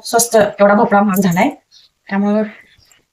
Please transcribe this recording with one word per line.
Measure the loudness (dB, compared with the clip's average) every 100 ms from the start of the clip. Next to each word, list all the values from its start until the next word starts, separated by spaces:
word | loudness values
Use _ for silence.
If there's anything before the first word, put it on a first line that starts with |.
| -2
स्वस्त, | -2 0 2
एवढा | 0 2 2
भोपळा | 2 2 0
महाग | 0 0
झालाय, | 0 0 -2 -4 _ -20 _ _ -8
त्यामुळं | -4 -2 -2 -4 -10 _ _ _ _ _